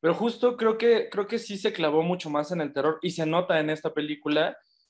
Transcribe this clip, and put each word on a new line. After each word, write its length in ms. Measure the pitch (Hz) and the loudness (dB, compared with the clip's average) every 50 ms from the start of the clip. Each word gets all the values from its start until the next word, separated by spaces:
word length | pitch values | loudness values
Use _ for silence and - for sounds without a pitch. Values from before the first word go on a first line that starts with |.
pero 140 | - 165 170 | 0 0 2
justo 420 | 175 208 240 226 - 240 247 240 | 2 0 -2 0 2 2 0 2
creo 200 | 247 226 220 220 | 2 2 0 2
que, 320 | 220 233 233 233 214 - - | 4 4 4 4 4 2 -2
creo 200 | - 196 196 202 | -2 -4 -4 -2
que 100 | 233 220 | -2 -6
sí 180 | 220 - 202 | -4 -4 -10
se 160 | 196 - 208 - | -4 -4 -4 -2
clavó 300 | - 160 151 147 160 165 | 0 0 2 4 2 2
mucho 260 | 170 180 175 - 156 | 2 0 -2 -4 -4
más 220 | 147 147 147 147 | -2 -2 -2 -2
en 100 | 180 170 | -2 -4
el 120 | 151 147 147 | -4 -4 -2
terror 260 | 139 139 151 156 156 - | 0 0 0 0 0 -4
y 100 | 180 170 | -6 -4
se 140 | 170 160 | -2 -2
nota 340 | 156 160 175 180 180 180 156 | 0 2 0 2 2 0 0
en 100 | 151 156 | 0 0
esta 240 | 156 156 - 156 156 | -4 -4 -4 -6 -4
película, 640 | 156 151 151 151 147 - 151 147 151 160 156 - - _ _ _ _ _ _ | -4 -4 -4 -6 -6 -2 0 2 2 2 0 -2 -8 _ _ _ _ _ _